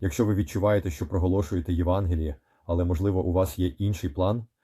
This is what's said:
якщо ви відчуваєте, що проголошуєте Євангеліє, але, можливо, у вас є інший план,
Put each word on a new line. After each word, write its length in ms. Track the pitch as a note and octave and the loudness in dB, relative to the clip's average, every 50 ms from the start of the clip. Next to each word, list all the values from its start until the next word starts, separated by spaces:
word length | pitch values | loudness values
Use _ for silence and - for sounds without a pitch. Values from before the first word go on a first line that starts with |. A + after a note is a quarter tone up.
якщо 260 | - F#2 - - A#2 | -4 -2 0 2 2
ви 80 | G#2 G#2 | 2 2
відчуваєте, 560 | F#2+ G#2 - - G2+ F#2 G#2 G#2 G2+ E2+ F#2+ | 2 0 -2 -2 0 2 4 4 2 2 0
що 180 | E2+ - F2+ - | -4 -4 -6 -4
проголошуєте 640 | - F2+ E2 F2+ F#2 G2 G#2 - G#2 F2+ D#2+ - E2+ | 0 0 2 2 2 2 0 0 -2 -4 -2 0 0
Євангеліє, 680 | E2 F2 E2+ F2+ G2 G2+ F2 E2+ D#2+ D#2+ D2+ C#2+ - _ _ _ _ _ | 0 2 2 2 0 0 0 0 0 -2 -4 -6 -8 _ _ _ _ _
але, 200 | - E2+ F2 F2 | -4 -2 0 0
можливо, 400 | F2 F2+ D#2+ F#2+ G2+ F#2+ F#2 F2 | 0 0 0 0 0 0 2 0
у 80 | F2+ E2+ | 2 2
вас 260 | F2 - F#2+ - - | 2 2 0 0 -2
є 80 | F#2 | -2
інший 440 | F2+ - - G2+ G2+ G2+ - - F2 | -2 -2 -2 -2 -2 -2 -2 -4 -6
план, 360 | D2 F#2 F2+ F#2+ G#2+ A#2+ A2 - _ _ | -2 -2 0 0 0 -2 -6 -10 _ _